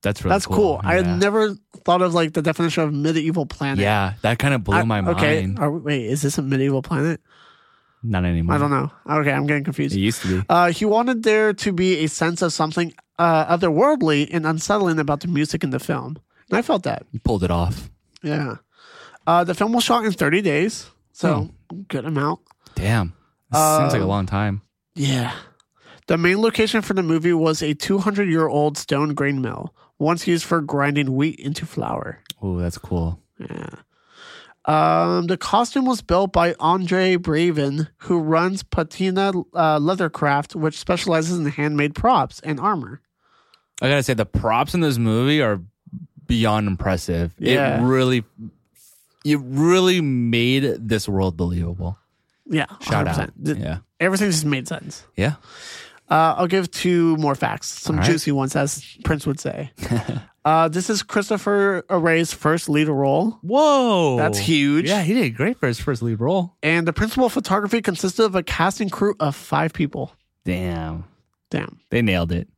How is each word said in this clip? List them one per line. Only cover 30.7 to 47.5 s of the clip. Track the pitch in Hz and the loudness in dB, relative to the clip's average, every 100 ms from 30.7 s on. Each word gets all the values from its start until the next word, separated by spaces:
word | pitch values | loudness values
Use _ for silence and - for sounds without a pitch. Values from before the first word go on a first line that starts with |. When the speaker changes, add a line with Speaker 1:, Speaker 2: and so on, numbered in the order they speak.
| 143 143 143 139 | 0 0 0 0
Speaker 2:
wheat | 131 156 - | 0 0 -2
into | 139 151 165 | -8 -6 -8
flour. | - 55 57 - - _ - | -4 -2 -2 -6 -12 _ -8
Speaker 1:
Oh, | 98 87 | -4 -2
that's | 87 - | -2 -4
cool. | - 90 82 87 _ _ | -4 -2 0 -4 _ _
Speaker 2:
Yeah. | - 50 50 - _ _ _ - - - - _ - | -12 -12 -12 -16 _ _ _ -20 -20 -20 -20 _ 0
Um, | 156 160 160 170 180 175 | 2 4 4 2 0 0
the | 180 | -4
costume | - 208 240 285 254 | 0 2 2 0 0
was | 240 | -2
built | - 175 196 | 0 0 2
by | 180 170 170 | 2 0 2
Andre | 156 185 180 185 185 185 | 0 2 2 2 2 0
Braven, | 180 151 170 156 139 143 156 _ | 0 0 0 0 -2 -2 -6 _
who | - 175 | -2 0
runs | 156 160 175 190 | 2 2 2 -4
Patina, | - - 160 - 190 185 196 185 - | -6 -4 -4 -2 -2 2 0 -2 -6
uh, | 175 160 151 | 0 2 4
Leathercraft, | 151 190 170 - 147 143 143 | 2 0 -2 0 0 0 -2
which | 170 156 - | -4 -4 -4
specializes | - 170 - 165 160 180 | -4 -4 0 0 0 -2
in | 147 | -2
handmade | 143 147 151 147 | -2 -2 0 -2
props | 147 226 240 131 - | 0 2 2 0 -6
and | - 143 | -8 -4
armor. | 180 269 226 143 _ _ _ _ _ _ _ - | -2 -2 -6 -14 _ _ _ _ _ _ _ -4
Speaker 1:
I | 123 | 0
gotta | 143 | 2
say, | 131 | 0
the | 117 104 | -2 0
props | - 110 113 143 | -2 0 0 0
in | 180 | 0
this | 160 120 | 0 2
movie | 113 110 131 151 | 2 2 2 2
are | 123 101 87 _ - - - - - | 0 -2 -6 _ -18 -16 -16 -20 -2
beyond | 120 113 107 104 | 0 2 2 0
impressive. | 92 101 92 - 85 87 - | -2 -2 -2 -2 -2 -2 -4
Speaker 2:
Yeah. | 123 | 0